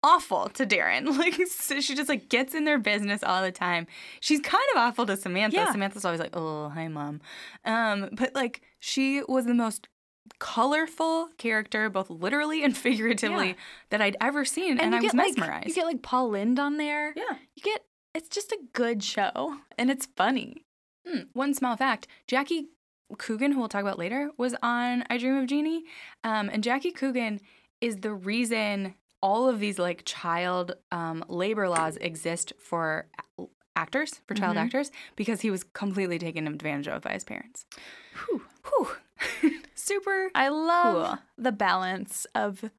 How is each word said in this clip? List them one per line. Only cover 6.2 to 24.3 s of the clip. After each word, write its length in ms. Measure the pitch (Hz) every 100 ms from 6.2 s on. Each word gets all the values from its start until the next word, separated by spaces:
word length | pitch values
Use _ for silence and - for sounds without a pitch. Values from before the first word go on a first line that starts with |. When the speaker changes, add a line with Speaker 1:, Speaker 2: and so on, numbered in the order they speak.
Speaker 1:
like, 80 | 165 180
"Oh, 320 | 160 151 151
hi, 180 | 151 165
Mom." 320 | 156 147 147 - - - - -
Um, 420 | 226 226 202 196
but, 200 | 208 254
like, 280 | 277 247 - _ _
she 420 | - - 269 277 277
was 160 | 262 240
the 80 |
most 360 | 240 226 208 - _ _ _ - -
colorful 840 | - - 254 302 320 320 320 330 330 -
character, 520 | 233 220 214 220 214
both 200 | 196 190
literally 540 | 165 180 285 302 311
and 120 | 294 -
figuratively, 760 | - 226 220 220 220 180 190
Speaker 2:
Yeah. 40 | 185 - - -
Speaker 1:
that 120 | 208
I'd 140 | 202 196
ever 240 | 226 294 269
seen, 260 | - 370
Speaker 2:
And 80 | 254
Speaker 1:
and 100 | -
Speaker 2:
you 40 | 285
Speaker 1:
I 40 |
Speaker 2:
get, 120 | 403
Speaker 1:
was 0 | 254
Speaker 2:
like, 220 | 381 285
Speaker 1:
mesmerized. 300 | 160 78 -
Speaker 2:
you 80 | 320
get, 100 | 330
like, 160 | 269
Paul 280 | - 254 254
Lynde 300 | 208 208 254
on 180 | 285 294
there. 360 | 294 294 302 302
Speaker 1:
Yeah. 200 | 480 - - -
Speaker 2:
You 80 |
get, 220 | - 427 _ _ _
it's 160 | 320 320
just 220 | - 415
a 80 | 427 269
good 300 | - 233 233
show, 540 | 202 - 196 - 277 285 - -
and 140 | 247
it's 160 | 269 - -
funny. 500 | 196 262 - - _ _ _ _ 349
Speaker 1:
Hmm, 180 | 311 -
one 200 | - 277
small 220 | 285 254 226
fact, 320 | 262 220 - - -
Jackie 420 | 254 277 339 285 _ _ _ _ -
Coogan, 340 | - 220 277
who 80 | 277
we'll 100 | 226
talk 120 | 202
about 180 | 202 190
later, 300 | 175 247 285